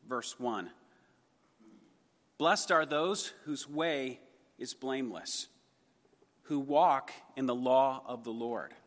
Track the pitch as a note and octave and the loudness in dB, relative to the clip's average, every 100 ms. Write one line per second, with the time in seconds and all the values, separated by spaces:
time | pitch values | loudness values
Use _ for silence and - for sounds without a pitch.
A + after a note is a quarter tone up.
0 | - B2+ A2+ - B2 G#2+ F2 - _ _ | -6 -6 -6 -6 -4 -4 -6 -14 _ _
1 | _ _ _ _ _ _ - - _ _ | _ _ _ _ _ _ -20 -20 _ _
2 | _ _ _ _ D#3 G3 - E3 D3+ D3 | _ _ _ _ 2 2 4 4 4 0
3 | E3+ G#3 - - D3+ C#3+ - D3 E3 C#3+ | 0 -2 -6 -10 -8 -8 -6 -2 -2 -2
4 | C3+ B2 - _ _ _ B2+ - C3 C3+ | -4 -10 -18 _ _ _ -12 -8 -6 -4
5 | B2 F2 - - - _ _ _ _ _ | -4 -8 -8 -8 -8 _ _ _ _ _
6 | _ _ _ _ - D3 C3+ D3 F3 C3+ | _ _ _ _ -4 -4 2 4 6 4
7 | - - - - C3 B2 B2+ C3 C3+ C3 | 0 -18 -14 -4 -2 0 4 6 4 0
8 | - A#2+ A#2 A2+ A#2 A2+ C#2+ - | -8 -10 -8 -6 -4 -6 -8 -14